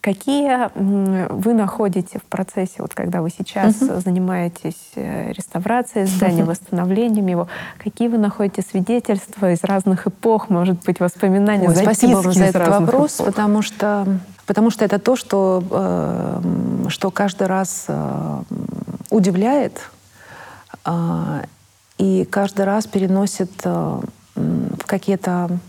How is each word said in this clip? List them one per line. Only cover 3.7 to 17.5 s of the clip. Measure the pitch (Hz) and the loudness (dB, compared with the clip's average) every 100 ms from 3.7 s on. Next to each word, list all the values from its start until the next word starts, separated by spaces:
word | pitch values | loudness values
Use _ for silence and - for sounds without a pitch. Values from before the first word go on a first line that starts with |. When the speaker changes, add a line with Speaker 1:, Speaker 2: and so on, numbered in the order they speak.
| 214 | 4
Speaker 2:
Мгм. | 262 - | 2 0
Speaker 1:
занимаетесь, | 185 180 185 180 175 170 160 170 - - | 0 0 0 0 -2 -4 -10 -10 -14 -10
э, | 156 165 - | -6 -6 -6
реставрацией | - - - 180 240 247 - 190 | -8 -8 -6 -2 -2 -2 -2 0
здания, | 190 185 170 | 2 2 2
Speaker 2:
Мгм. | 160 | 2
Speaker 1:
восстановлением | 170 - 180 180 196 233 214 196 | -2 -4 -2 0 0 2 2 2
его, | 175 175 - - - | 0 -2 -8 -14 -10
какие | 214 - 233 | -10 -2 0
вы | 233 | 2
находите | 208 - 202 - 185 | 0 0 -2 -2 -4
свидетельства | 196 180 240 - 202 - - 196 | -2 0 0 2 -2 -2 -2 2
из | 170 | 2
разных | 185 196 190 185 - | 2 0 2 2 0
эпох, | - 226 220 - | -2 2 2 2
может | 175 180 175 | 2 2 0
быть, | - 180 | 0 0
воспоминания, | 180 - 202 190 202 208 180 | 0 0 2 4 4 4 4
Speaker 2:
Ой, | 170 | 4
спасибо | 202 214 247 | 4 4 6
вам | 202 | 6
Speaker 1:
записки | 180 185 | 4 4
Speaker 2:
за | 190 | 4
Speaker 1:
из | |
Speaker 2:
этот | 185 175 | 4 4
Speaker 1:
разных | 202 170 | 4 4
Speaker 2:
вопрос, | 254 294 - | 4 2 0
Speaker 1:
эпох? | - | -2
Speaker 2:
потому | 196 208 208 | 0 2 2
что, | 208 - 208 208 196 190 180 - - | 0 -2 -2 0 0 -2 -4 -20 -4
потому | 202 226 | 2 2
что | - | 2
это | 208 196 | 0 2
то, | 208 | 2
что, | 254 - 202 190 185 180 | 0 0 0 2 2 0
э, | - 190 175 156 - - - | -2 0 0 -2 -2 -4 -4
м, | 175 - 62 62 - | -2 -2 -2 -2 -4
что | - 196 | -2 -4
каждый | 185 208 185 | -2 -2 0
раз, | 190 | -2